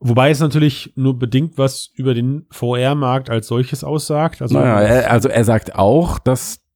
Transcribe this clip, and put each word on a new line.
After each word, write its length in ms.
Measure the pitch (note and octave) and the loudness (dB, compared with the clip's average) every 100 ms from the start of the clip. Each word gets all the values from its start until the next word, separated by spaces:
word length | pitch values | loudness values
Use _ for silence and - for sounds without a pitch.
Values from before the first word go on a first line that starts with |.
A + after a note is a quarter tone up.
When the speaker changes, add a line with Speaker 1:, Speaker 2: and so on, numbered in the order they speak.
Speaker 1:
Wobei 300 | A#2+ A#2 C#3+ | 0 4 4
es 100 | C#3+ | 2
natürlich 540 | D#3 D3+ D3+ - - - | 2 2 2 0 -10 -2
nur 220 | C3 B2+ | -2 -2
bedingt 400 | A#2+ B2+ E3 C#3+ | -2 -2 -2 0
was 320 | C3+ - - | -2 -2 -14
über 200 | - C3 | -6 -2
den 320 | A#2 B2 D3 - | -2 -2 -4 -8
V-R-Markt 800 | - A#2+ B2 C3 D3 B2+ C3+ C3 | -8 -4 0 0 0 0 -2 -2
als 180 | A2+ - | -4 -2
solches 360 | A#2+ B2+ C#3 | -2 -2 -4
aussagt. 560 | C#3+ D3+ - D3+ E3 - | -6 -6 -2 -2 -2 -2
Also 140 | B2 | -2
Speaker 2:
Naja, 260 | C#3 C3 G#2 | 2 2 2
er, 300 | G#2+ B2 - | 4 2 4
also 180 | A#2 C3 | 2 2
er 160 | A#2 | 2
sagt 300 | A2+ A2 - | 2 2 0
auch, 440 | - G2 D3 E3+ - | 0 2 4 2 -2
dass 420 | B2+ B2+ - - _ | -2 -2 -4 -14 _